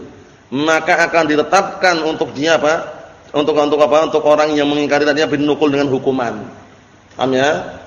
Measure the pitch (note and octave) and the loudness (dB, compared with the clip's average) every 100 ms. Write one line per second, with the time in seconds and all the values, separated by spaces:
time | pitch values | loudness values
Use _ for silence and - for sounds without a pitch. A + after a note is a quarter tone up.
0 | - - - - - C3 D#3 D#3 D#3 E3 | -14 -20 -20 -20 -10 -4 0 0 2 0
1 | E3+ E3 D#3 D3+ D3 F#3+ G3 - F#3 E3 | 2 2 0 0 2 2 0 0 0 0
2 | D#3 C#3+ D3 B2+ D#3 D#3 D3 E3 - - | -2 -4 -6 -4 0 2 2 0 -4 -14
3 | - - - C#3+ D3 D3 D3 D3 D3+ D3+ | -20 -20 -8 -4 0 2 2 2 4 2
4 | D#3 D3+ D3 D3+ D3+ D3 C#3+ D3 C#3+ C#3+ | 2 0 2 2 2 0 0 0 0 0
5 | D3 C#3+ D3+ C#3+ D3 C#3+ D3+ C#3 C#3 C3 | 0 0 0 0 0 2 2 2 0 0
6 | C3+ C3 A#2 G#2 - - - - _ - | -2 -2 -2 -6 -12 -18 -20 -20 _ -20
7 | _ - C3 C3 C#3+ F3 - - | _ -6 -2 0 0 -2 -6 -14